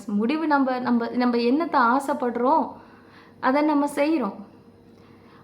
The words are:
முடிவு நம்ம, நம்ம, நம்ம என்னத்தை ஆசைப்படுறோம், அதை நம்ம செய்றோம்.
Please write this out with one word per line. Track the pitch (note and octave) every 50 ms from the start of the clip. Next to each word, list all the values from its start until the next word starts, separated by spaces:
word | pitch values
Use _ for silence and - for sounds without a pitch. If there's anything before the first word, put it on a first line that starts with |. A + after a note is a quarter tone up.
| -
முடிவு | - G#3 G3+ A3 A#3 D#4 D#4 D#4+
நம்ம, | D#4 C#4+ C#4 C4+ C4 B3+ B3
நம்ம, | B3 A#3+ A#3+ A#3 A#3 A#3
நம்ம | A#3 B3 B3 B3 A#3
என்னத்தை | A#3+ A#3 A#3+ C4 D#4 E4+ C#4+ - C#4 A#3+ A3+ B3
ஆசைப்படுறோம், | C#4 C4+ D4+ C#4 B3 B3+ A#3+ A#3+ A#3 A#3+ C4+ D#4+ D#4 A#3+ - - - - - - - - - - - - - - -
அதை | - B3+ C4 D4
நம்ம | D4+ D#4 D4 C#4 C#4+ C#4+ -
செய்றோம். | C#4+ C#4+ D#4 E4 D4 A3+ G3 - - - - - - - - - - - - - - - - - - - - - -